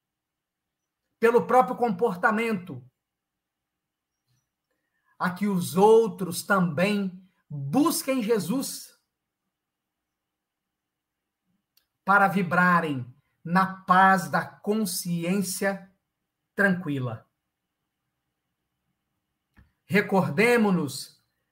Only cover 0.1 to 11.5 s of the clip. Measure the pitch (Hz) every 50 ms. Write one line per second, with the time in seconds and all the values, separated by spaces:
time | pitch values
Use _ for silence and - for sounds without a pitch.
0.1 | _ _ _ _ _ _ _ _ _ _ _ _ _ _ _ _ _ _ _ _
1.1 | _ - - 233 240 226 - - 240 254 254 - 254 - 240 233 190 170 240 226
2.1 | 180 - - 240 214 214 233 226 220 180 - - 139 123 - _ _ _ _ _
3.1 | _ _ _ _ _ _ _ _ _ _ _ _ _ _ _ _ _ _ _ _
4.1 | _ _ _ _ _ _ _ _ _ _ _ _ _ _ _ _ _ _ _ _
5.1 | _ - 160 180 175 - 202 208 196 180 139 123 131 180 202 220 220 226 226 208
6.1 | 175 - 190 170 175 - - - 202 196 180 170 143 147 185 208 208 202 196 185
7.1 | 180 - - _ _ _ _ - 147 143 139 139 156 269 302 330 - - - 269
8.1 | 269 262 208 208 240 208 147 156 240 277 247 - - - - - _ _ _ _
9.1 | _ _ _ _ _ _ _ _ _ _ _ _ _ _ _ _ _ _ _ _
10.1 | _ _ _ _ _ _ _ _ _ _ _ _ _ _ _ _ _ _ _ _
11.1 | _ _ _ _ _ _ _ _